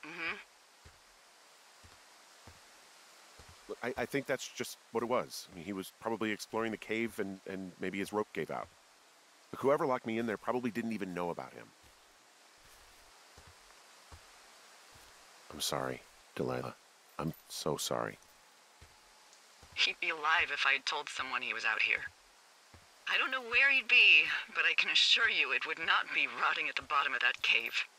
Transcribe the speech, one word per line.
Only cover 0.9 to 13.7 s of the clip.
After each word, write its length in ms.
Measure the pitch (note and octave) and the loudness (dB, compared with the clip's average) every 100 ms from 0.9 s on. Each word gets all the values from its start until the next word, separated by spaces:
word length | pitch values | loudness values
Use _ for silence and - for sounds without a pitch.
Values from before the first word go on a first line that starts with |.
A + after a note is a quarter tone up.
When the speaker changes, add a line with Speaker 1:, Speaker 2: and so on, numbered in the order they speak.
| - - - - - - - - - - - - - - - - - - - - - - - - - - - - | -20 -20 -20 -20 -20 -20 -20 -20 -20 -20 -20 -20 -20 -20 -20 -20 -20 -20 -20 -20 -20 -20 -20 -20 -20 -20 -20 -12
Speaker 2:
Look, 100 | G#2 | -8
I, 120 | A#2+ C3 | -6 -4
I 100 | A#2+ | -2
think 200 | C#3+ C3+ | -2 -2
that's 220 | C3 - | -4 -4
just 280 | - B2 - - | -8 -8 -8 -6
what 100 | A2+ | -4
it 40 | A#2 | 0
was. 420 | B2 C#2+ - - | 0 -2 -10 -14
I 60 | F2+ | -12
mean, 80 | |
he 80 | E2 | -8
was 200 | G2 F#2 - | -6 -8 -8
probably 300 | A2+ A2+ A2 | -6 -2 -2
exploring 400 | G#2 - A2+ A2+ | -4 -4 -4 -4
the 60 | G#2+ | -4
cave 420 | - A2 A2+ G#2+ | -4 -4 -4 -4
and, 220 | G2 F#2+ - | -8 -8 -10
and 240 | F#2+ F#2 - | -10 -10 -8
maybe 180 | F#2 F#2+ | -6 -4
his 140 | F#2+ | -2
rope 160 | G#2 G#2+ | -2 -4
gave 180 | - D2+ | -6 -6
out. 180 | C2 G#1 - - - - - - - - | -6 -10 -16 -20 -20 -20 -20 -20 -20 -16
Look, 80 | - | -4
whoever 260 | B2+ D3+ D#3 | 0 2 2
locked 200 | B2+ A#2+ | -2 -2
me 120 | A2+ | -4
in 80 | A#2 | -2
there 100 | G2+ | -4
probably 340 | - B2 A#2+ | -2 -2 -2
didn't 220 | G#2+ A2+ | -4 -4
even 220 | A2 G2 | -4 -4
know 160 | F2 F2 | -4 -4
about 220 | D2+ B1+ | -6 -10
him. 140 | B1 A1+ - - - - - - - - - - - - - - - - - - - - | -14 -20 -20 -20 -20 -20 -20 -20 -20 -20 -20 -20 -20 -20 -20 -20 -20 -20 -20 -20 -20 -20